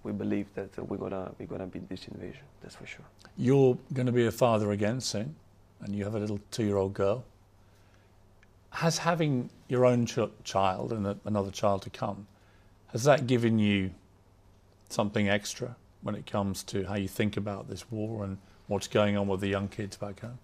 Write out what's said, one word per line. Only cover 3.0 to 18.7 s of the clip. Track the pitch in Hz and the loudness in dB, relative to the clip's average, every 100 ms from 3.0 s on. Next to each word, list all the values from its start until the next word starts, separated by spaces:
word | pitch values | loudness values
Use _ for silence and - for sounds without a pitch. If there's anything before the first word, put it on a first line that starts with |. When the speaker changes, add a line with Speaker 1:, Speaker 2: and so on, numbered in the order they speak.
| - _ - - | -20 _ -18 -2
Speaker 2:
You're | 127 139 131 123 - | 4 6 6 4 -2
gonna | 131 127 | -2 2
be | 120 117 | 4 2
a | |
father | - 120 110 104 | 4 4 4 2
again | 104 107 127 | 2 0 0
soon, | - 104 127 160 _ _ _ _ | -4 -4 -6 -10 _ _ _ _
and | 104 101 | -6 -4
you | |
have | 101 110 | -2 -2
a | |
little | 104 101 - | -4 -6 -6
two-year-old | - 104 101 95 | -2 2 2 0
girl. | 101 98 123 - - _ _ _ _ _ _ _ _ - _ - _ _ | 2 2 0 -6 -20 _ _ _ _ _ _ _ _ -20 _ -20 _ _
Has | - 165 160 | -2 0 2
having | 170 170 151 127 131 - - | 0 2 2 0 -2 -12 -2
your | 123 123 | 4 6
own | 120 117 | 6 2
ch-, | - 104 - | 0 -2 -4
child | - 95 95 92 - | -2 2 2 0 -4
and | 113 101 | -2 -2
a, | 101 | -4
another | 107 107 98 | -2 0 -2
child | 90 107 98 | 0 2 2
to | 101 | -2
come, | - 107 98 101 _ - - - _ - | -6 -6 -6 -14 _ -20 -20 -20 _ -10
has | 117 139 | 2 4
that | 135 123 | 6 4
given | 123 117 110 | 4 4 4
you | 104 98 95 90 - _ _ - - - _ _ - | 6 4 2 -6 -20 _ _ -20 -20 -20 _ _ -6
something | - 104 107 101 | -2 0 2 2
extra | 104 - - 120 - - _ | 2 -2 -8 -10 -10 -20 _
when | 117 101 | -8 -8
it | - | -4
comes | 107 98 92 | -2 -2 -4
to | - 101 | -4 -4
how | 95 101 | -2 -4
you | 95 | -4
think | - 107 104 | -2 -2 -2
about | 104 98 - | -4 -8 -10
this | 95 - | -12 -8
war | 110 110 110 98 | -6 -6 -6 -6
and | 95 - - | -8 -14 -20
what's | - | -4